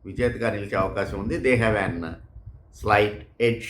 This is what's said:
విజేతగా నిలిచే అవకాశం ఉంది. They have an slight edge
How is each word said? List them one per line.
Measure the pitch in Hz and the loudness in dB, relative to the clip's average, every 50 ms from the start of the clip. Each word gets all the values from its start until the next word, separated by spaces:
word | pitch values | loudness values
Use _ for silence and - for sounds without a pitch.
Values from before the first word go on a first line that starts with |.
| - | -14
విజేతగా | 95 95 - 123 120 113 107 117 113 101 | -10 -4 -2 -2 0 0 -2 -2 -2 -2
నిలిచే | 101 101 101 101 98 95 | -4 -6 -2 0 0 0
అవకాశం | 95 - 101 98 - 104 95 101 | 0 0 -2 -4 -2 -4 -6 -4
ఉంది. | 117 160 175 110 | -4 -4 0 2
They | 131 127 113 113 | 4 4 4 4
have | 110 107 101 95 | 2 2 2 0
an | 90 85 85 85 80 87 - - - - - - - - - - - - - | -2 -4 -6 -8 -8 -10 -12 -16 -20 -20 -18 -18 -18 -20 -20 -20 -20 -18 -6
slight | - 104 107 104 107 104 104 - - - - - 120 | 2 4 4 6 4 2 0 -8 -14 -18 -4 0 2
edge | 117 117 117 - | 2 2 0 -6